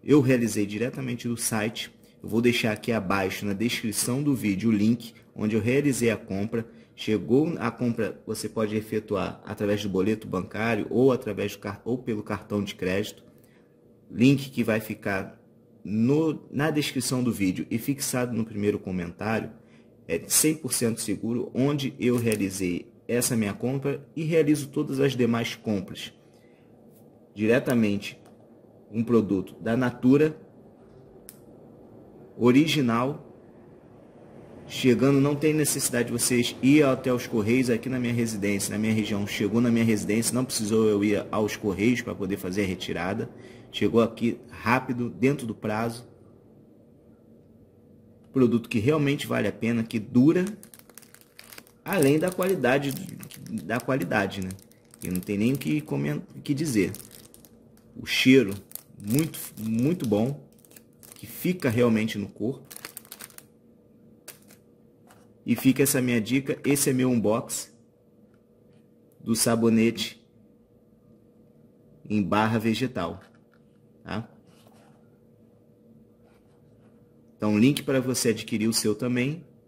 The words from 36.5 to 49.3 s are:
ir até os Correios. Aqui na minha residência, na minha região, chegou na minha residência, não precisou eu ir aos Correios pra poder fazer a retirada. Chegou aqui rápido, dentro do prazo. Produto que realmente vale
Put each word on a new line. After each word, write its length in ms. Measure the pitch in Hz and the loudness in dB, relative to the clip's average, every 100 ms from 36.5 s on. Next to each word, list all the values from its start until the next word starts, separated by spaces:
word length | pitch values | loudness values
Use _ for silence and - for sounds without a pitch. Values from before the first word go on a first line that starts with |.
| - | 0
ir 220 | 127 147 | 4 6
até 300 | 143 127 131 | 6 2 0
os 140 | 123 - | -2 -2
Correios. 420 | 117 104 127 123 | -2 2 2 2
Aqui 180 | 113 120 | -2 -2
na 120 | 127 | -4
minha 140 | 120 | -2
residência, 580 | 120 113 107 98 101 101 | 0 -2 -2 -2 -2 -2
na 80 | 104 | -2
minha 140 | 110 | 0
região, 340 | 110 104 104 104 | 0 0 -2 -4
chegou 340 | - 104 113 | -2 0 2
na 80 | 120 | 2
minha 160 | 117 113 | 4 4
residência, 480 | 107 90 107 113 | 2 2 0 0
não 100 | 120 | -2
precisou 460 | 127 - 104 110 110 | -2 -4 0 4 4
eu 140 | 101 | 4
ir 200 | 104 98 - | 2 0 -2
aos 240 | 104 107 - | -2 -2 -2
Correios 460 | 107 92 110 117 | -4 0 2 2
pra 140 | - 92 | -2 -6
poder 220 | 95 95 | -4 -4
fazer 260 | 92 95 | -4 -2
a 20 | 95 | -2
retirada. 640 | 90 - 85 87 107 - - - - - | -4 -6 -4 -4 -4 -8 -12 -20 -20 -14
Chegou 300 | - 101 113 | -2 2 4
aqui 380 | 110 - 117 - - | 2 0 -2 -2 -10
rápido, 580 | - 110 127 131 120 120 | -6 2 2 0 -4 -6
dentro 360 | - 123 143 120 | 0 0 2 -6
do 80 | |
prazo. 560 | 101 107 107 117 117 - - - - - - - - - - - - - - - - - - - - - - - | -6 -4 -2 -4 -6 -16 -20 -20 -20 -20 -20 -20 -20 -20 -20 -20 -20 -20 -20 -20 -20 -20 -20 -20 -20 -20 -20 -6
Produto 340 | 135 123 117 - | 4 4 4 0
que 120 | 117 | 0
realmente 480 | 110 156 139 143 | 2 2 2 -2
vale 200 | 113 | -2